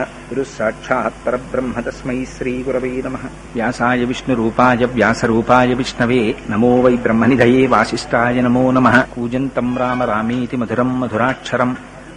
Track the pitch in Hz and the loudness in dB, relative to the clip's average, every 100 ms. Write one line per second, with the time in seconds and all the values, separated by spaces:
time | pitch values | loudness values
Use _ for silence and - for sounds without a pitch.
0 | 131 - - 127 131 - 110 - - 127 | -2 -8 -8 -6 -6 -4 -4 -4 -4 -2
1 | 113 - 120 123 - 123 127 120 117 - | -2 -4 -4 -4 -4 -6 -4 -4 -6 -8
2 | 135 127 127 - 127 127 131 127 127 127 | -6 -6 -8 -8 -6 -4 -4 -4 -4 -6
3 | 131 131 131 - - 120 110 123 120 123 | -6 -8 -10 -14 -10 -4 -4 0 0 0
4 | 120 123 139 120 113 107 127 120 123 123 | 0 -2 -2 0 0 4 4 4 2 2
5 | 101 113 120 113 113 127 123 127 127 - | 2 2 2 2 4 4 4 0 -4 -2
6 | 120 127 110 - - 104 123 123 127 120 | 0 2 0 -2 -4 0 4 6 4 4
7 | 117 113 113 127 120 131 131 110 113 117 | 2 2 4 4 6 4 4 4 2 -2
8 | - 123 120 123 123 123 131 127 123 123 | -2 0 2 2 2 2 2 4 4 4
9 | 127 123 120 127 135 123 120 123 127 127 | 2 -4 -4 -4 -4 -2 -2 -2 -2 0
10 | 120 107 113 123 123 127 113 113 127 127 | 0 0 -2 -2 -2 -4 -2 0 0 -2
11 | 120 107 127 123 - 120 123 127 - - | -2 0 0 -2 -4 -2 0 -4 -10 -18
12 | - | -18